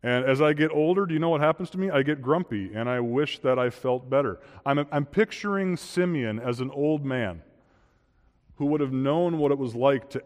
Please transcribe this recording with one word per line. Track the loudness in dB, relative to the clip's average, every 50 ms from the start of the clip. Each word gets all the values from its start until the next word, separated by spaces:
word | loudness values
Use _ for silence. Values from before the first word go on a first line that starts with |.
| 0
And | 0 0 0 2
as | 2 2 4
I | 4 2 4
get | 4 2 0
older, | 2 2 2 2 2 2 0
do | 0 0
you | 0
know | 2 2
what | 2 2
happens | 2 2 2 0 -4 -8
to | -4 -4
me? | -4 0
I | 2 2 2
get | 2 0 -2
grumpy, | 0 0 0 0 0 -2 -4 -6 -6 -6 -6
and | -4 -4 -2
I | -2 -2
wish | -2 -2 0 0 0 -2 -4 -4
that | 0 0 2 2
I | 2 0
felt | -2 -2 -2 -2 -2 -2 -2 0
better. | 0 2 2 2 -2 -6 -12 -20 -20 -10 -2
I'm, | 0 0 0 0 -2
I'm | -2 -2 -2
picturing | -2 0 0 0 0 -2 -8 -6 -4 -2 -2 -2 -2 -2
Simeon | -4 -6 -6 -2 0 0 0 0 -2 -2 -2 -4 -4
as | -2 -4 -4 -2
an | -4 -6
old | -4 -2 0 0 0 0 -2
man | -2 -2 -2 -2 -2 -4 -8 -14 -20 _ _ _ _ _ _ _ _ _ _ _ _ _ _ _ _ _ _ _ _ -10
who | -4 -2
would | 0 2 0
have | 0 0
known | 0 0 0 0 2 2 2 0 0 2
what | 2 2 2
it | 2
was | 0 -4 -4
like | 2 2 2 2 2 -2 -6
to | -10 -10 -6